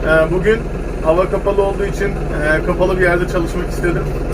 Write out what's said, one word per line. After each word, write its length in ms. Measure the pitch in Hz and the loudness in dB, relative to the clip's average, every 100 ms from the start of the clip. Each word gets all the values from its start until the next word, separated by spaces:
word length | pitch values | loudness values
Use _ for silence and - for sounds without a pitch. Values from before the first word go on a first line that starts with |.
| 160 | 4
Ee, 260 | 160 160 | 4 4
bugün 260 | 180 202 226 - - - - | 2 2 0 -2 -6 -6 -2
hava 260 | 160 170 190 | 2 2 2
kapalı 320 | 190 151 - | 0 0 2
olduğu 220 | 196 196 | 0 0
için, 240 | 202 - 202 | -4 -2 -2
e, 580 | - 147 147 151 160 175 | -2 -4 -2 0 2 0
kapalı 320 | 170 185 185 | 0 0 2
bir 40 | |
yerde 260 | 180 175 175 | 2 2 0
çalışmak 420 | 180 170 175 175 | -2 -2 -4 -4
istedim. 320 | - 170 151 147 - - | -2 0 0 -2 -4 -4